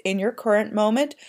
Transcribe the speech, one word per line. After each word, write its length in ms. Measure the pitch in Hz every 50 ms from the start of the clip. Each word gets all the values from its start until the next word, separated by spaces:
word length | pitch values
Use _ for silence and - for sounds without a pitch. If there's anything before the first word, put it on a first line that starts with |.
| -
in 140 | 190 190
your 140 | 196 190 233
current 420 | 240 - - 226 208 208 214 - -
moment. 400 | 214 208 214 220 254 294 294 - - -